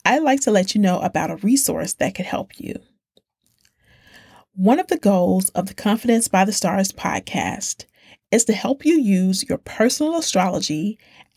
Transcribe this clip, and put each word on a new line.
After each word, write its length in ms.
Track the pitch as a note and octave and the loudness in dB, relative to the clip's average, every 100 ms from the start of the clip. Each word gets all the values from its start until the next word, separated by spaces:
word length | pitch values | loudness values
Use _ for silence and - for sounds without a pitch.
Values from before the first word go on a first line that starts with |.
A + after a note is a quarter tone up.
I'd 200 | F#3 C4+ | 2 2
like 180 | D4+ C#4 | 2 2
to 100 | B3+ | 2
let 220 | G#3 F#3+ | 2 2
you 80 | G#3+ | 2
know 180 | G3 F3+ | 2 2
about 300 | D3+ - D#3+ | -2 -4 -4
a 60 | E3 | -2
resource 580 | G3 C4+ - E3 E3+ - | 0 2 2 -2 -6 -4
that 200 | - F#3+ | -4 -4
could 100 | F3+ | -6
help 340 | - G3 - | -6 -8 -12
you. 160 | - - - _ _ _ _ _ _ _ _ _ _ _ _ - - - _ F#3+ | -12 -12 -14 _ _ _ _ _ _ _ _ _ _ _ _ -20 -20 -20 _ 0
One 240 | F#3+ D4 | 4 4
of 60 | F#4 | 2
the 140 | F4 | 0
goals 500 | G3+ F#3+ F3+ F#3 F#3+ | 2 4 4 2 0
of 160 | - F#3+ | -4 -6
the 80 | |
Confidence 540 | - G#3 A3+ A#3+ A#3 A#3 | -4 -2 0 2 0 2
by 180 | F#3+ G3+ | 2 2
the 60 | |
Stars 400 | G3+ F3+ G3 F#3+ | 0 0 0 -2
podcast 920 | - - - - F3 - - - - - _ _ - _ | -4 -6 -6 -6 -6 -4 -6 -8 -10 -16 _ _ -20 _
is 160 | A3 - | 0 2
to 80 | |
help 320 | G#3+ A3+ C4+ D4+ | 0 -2 0 2
you 140 | E4 | 2
use 440 | A3 F#3+ F#3 F#3+ - | 4 2 2 0 -4
your 80 | F3 | -6
personal 580 | - - A#3 - D4+ E4 | -6 0 0 2 0 -2
astrology 840 | D#4+ F#3 F#3 F3+ - D#3 F#3+ G#3+ _ - _ | 0 0 0 -2 -4 -4 -4 -8 _ -20 _